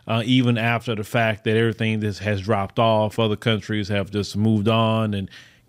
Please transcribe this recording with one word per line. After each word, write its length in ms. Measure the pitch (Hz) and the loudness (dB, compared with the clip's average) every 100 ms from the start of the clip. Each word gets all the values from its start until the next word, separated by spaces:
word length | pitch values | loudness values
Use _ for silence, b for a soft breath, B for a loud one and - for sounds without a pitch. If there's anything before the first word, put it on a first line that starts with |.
| - | -4
uh, 160 | 113 113 | -2 2
even 320 | 127 120 117 | 4 4 2
after 380 | 117 117 - 107 | 0 -2 -4 -6
the 100 | 104 | -2
fact 400 | 123 113 104 113 | 0 0 0 0
that 100 | 110 | 2
everything 460 | 117 107 110 110 | 2 0 -2 -2
just 180 | 107 98 | -4 -4
has 220 | 101 101 | -4 -2
dropped 360 | 95 104 98 - | 0 -2 -2 0
off. 400 | 113 107 107 - | 2 4 2 0
Other 200 | 113 104 | 0 0
countries 500 | 123 110 - 107 101 | 0 -2 -2 -4 -2
have 240 | 104 95 | -2 -2
just 240 | 104 95 98 | -4 -4 0
moved 320 | 110 107 101 | 2 2 2
on 460 | 113 113 110 110 | 2 2 0 -2
and 180 | 98 95 B B B | -4 -6 B B B